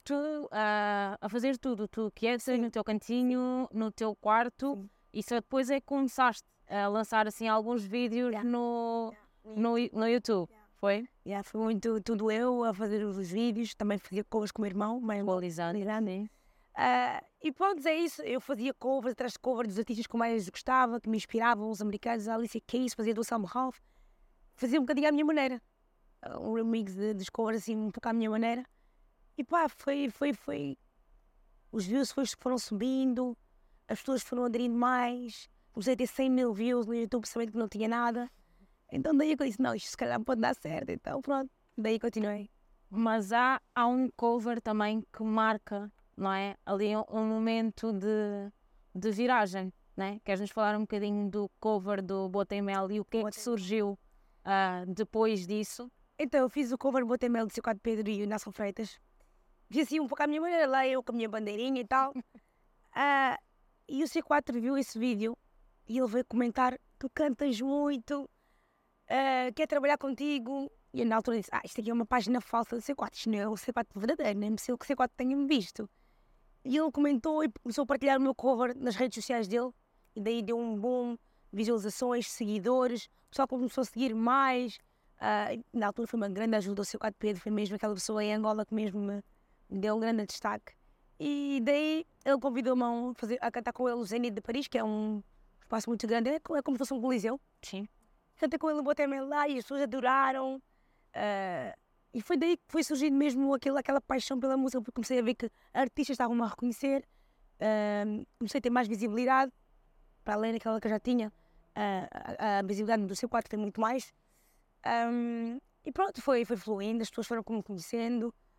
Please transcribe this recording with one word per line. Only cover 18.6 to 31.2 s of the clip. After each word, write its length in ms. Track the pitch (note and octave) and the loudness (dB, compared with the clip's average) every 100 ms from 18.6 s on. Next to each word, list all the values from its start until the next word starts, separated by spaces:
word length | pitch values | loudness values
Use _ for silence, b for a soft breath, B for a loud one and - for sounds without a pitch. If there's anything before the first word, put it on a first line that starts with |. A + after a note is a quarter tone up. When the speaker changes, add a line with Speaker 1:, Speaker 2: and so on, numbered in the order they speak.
| B3+ | -2
Speaker 2:
covers 380 | - B3 C4+ A#3 | -2 0 0 0
atrás 220 | A3+ B3 | -2 -4
de 60 | - | -4
covers 280 | C4 A#3 A3+ | -2 0 -2
dos 120 | F#3+ | -2
artistas 280 | A#3 A3+ A3+ | -2 -4 -2
que 80 | A#3 | 0
eu 20 | |
mais 300 | A#3 A3+ F#3 | 0 0 -2
gostava, 540 | - - C4 B3 A#3 | -6 0 4 4 0
que 80 | A3 | -2
me 80 | A3 | -2
inspiravam, 520 | - A3+ A#3 A3 A3 | -2 0 2 2 0
os 120 | G#3 | -4
americanos, 440 | G#3+ G3+ A#3 A#3 G#3 | -4 -2 -2 -2 -2
a 60 | A3+ | -2
Alicia 260 | A#3 A3+ - | -2 -6 -4
Keys, 280 | B3 B3 | -2 -2
fazia 200 | - A3 | 0 0
do 80 | A3 | 0
Sam 200 | A#3 A#3 | -2 -2
Ralph, 360 | F#3 B3 C4 - _ _ _ _ _ _ _ - | -2 -2 -4 -6 _ _ _ _ _ _ _ -6
fazia 240 | B3 D4+ | 0 2
um 40 | |
bocadinho 260 | B3 C#4+ D4+ | 2 2 4
à 20 | |
minha 140 | D4 D4+ | 4 4
maneira, 360 | D4+ C4 B3 - _ _ _ _ _ - | 2 0 -2 -12 _ _ _ _ _ -12
ah, 140 | - | -8
um 140 | G#3+ | -4
remix 420 | A3+ A3+ A3+ G3 F#3+ | -2 0 0 -2 -4
de, 180 | G#3+ | -4
dos 160 | G3+ F#3+ | -4 -6
covers 320 | - A3 A3 | -2 -2 -2
assim, 140 | G#3+ A3 | -2 -4
um 160 | A3 | -4
pouco 160 | A3+ A#3 | -4 -2
à 40 | |
minha 160 | A3+ A3 | 0 0
maneira, 340 | A3 A3+ A#3+ B3+ _ _ _ _ _ _ - | 0 0 -2 -6 _ _ _ _ _ _ -10
e 60 | |
pá, 240 | C#4 E4+ D#4 | 0 2 2
foi, 420 | - - C#4+ C#4 | 0 -2 0 -2
foi, 220 | - C#4+ | 0 -2
foi, 440 | A3+ - - C#3+ - _ _ _ - | -2 -4 -6 -6 -8 _ _ _ -20